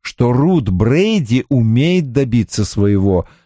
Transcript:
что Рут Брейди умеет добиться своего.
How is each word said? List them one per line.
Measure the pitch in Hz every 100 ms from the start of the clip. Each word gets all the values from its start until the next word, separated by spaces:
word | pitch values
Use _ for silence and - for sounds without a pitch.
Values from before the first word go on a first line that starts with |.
что | - - 120
Рут | 123 160 175 101
Брейди | 90 110 151 208 220 113 127 -
умеет | 131 113 117 160 180 139
добиться | 123 131 117 104 - 104
своего. | - 101 101 98 92 - _